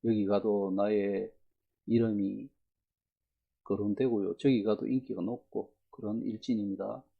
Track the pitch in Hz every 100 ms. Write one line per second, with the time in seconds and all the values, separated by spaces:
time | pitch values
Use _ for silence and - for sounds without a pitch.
0 | 117 107 98 101 107 101 98 95 104 107
1 | 101 98 - - _ _ _ _ - 117
2 | 113 104 98 107 131 _ _ _ _ _
3 | _ _ _ _ _ _ - 101 101 101
4 | 127 110 95 - 143 123 104 107 - 131
5 | 131 95 92 120 _ 107 - _ _ -
6 | 107 110 - 107 - 113 101 95 101 110
7 | _